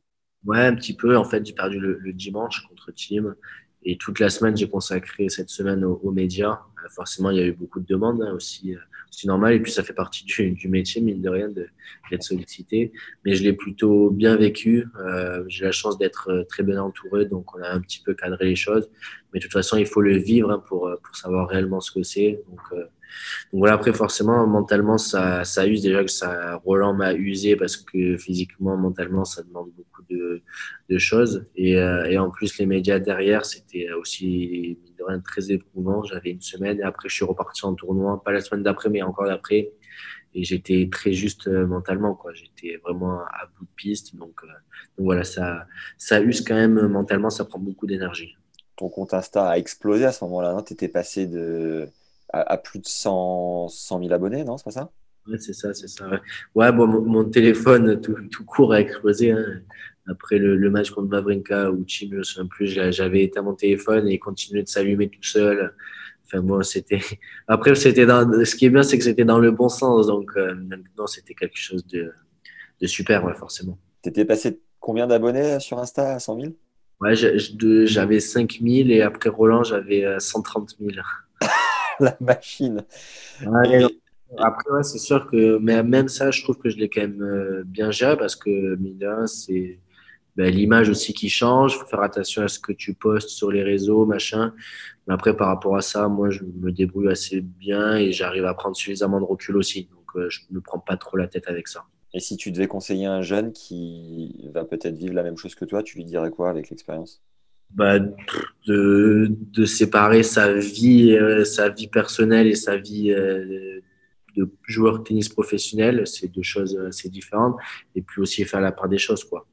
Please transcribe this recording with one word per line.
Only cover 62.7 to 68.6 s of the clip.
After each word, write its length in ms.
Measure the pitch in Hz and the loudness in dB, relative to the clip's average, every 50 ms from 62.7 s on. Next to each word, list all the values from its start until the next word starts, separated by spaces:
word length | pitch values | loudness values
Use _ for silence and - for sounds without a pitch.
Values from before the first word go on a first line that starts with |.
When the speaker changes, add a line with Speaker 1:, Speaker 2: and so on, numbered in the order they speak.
| 95 95 92 90 | -2 -2 0 0
Speaker 1:
j'avais 320 | 90 95 95 90 92 98 | 0 0 0 2 4 2
éteint 200 | 95 95 - 104 | 2 2 0 -4
mon 100 | 98 101 98 | -6 -6 -4
téléphone 540 | - 101 101 101 98 - 110 110 110 104 101 | 0 2 2 2 2 2 2 2 2 2 2
et 60 | 95 | -2
il 40 | - | -2
continuait 440 | - 104 95 - - - 101 104 | -4 -8 -10 -10 -10 -6 -4 -6
de 60 | 98 - | -4 -4
s'allumer 420 | - 104 98 101 101 101 101 98 | -4 -2 0 0 0 0 0 -2
tout 120 | - _ | -4 _
seul. 520 | - - - 107 104 104 101 101 95 101 - - - - - - - - - _ _ | -8 -2 2 4 4 4 2 2 -2 -4 -8 -14 -18 -18 -18 -18 -20 -20 -20 _ _
Enfin 160 | _ - 92 | _ -4 -2
bon, 220 | 90 95 98 98 | 0 2 2 0
c'était, 380 | 95 - - 95 - - 101 95 - - 104 - - | 0 0 -2 -4 -2 -2 -4 -4 -4 -8 -12 -14 -16
<laughs> 240 | - - - - - | -20 -20 -14 0 0
après, 260 | 113 113 117 139 139 | 2 4 6 6 6
c'était 320 | 139 139 135 113 127 120 | 8 6 6 8 8 8
dans... 380 | 117 123 123 120 120 107 113 117 | 8 8 8 6 6 6 4 4
ce 120 | - - | 2 4
qui 80 | - | 6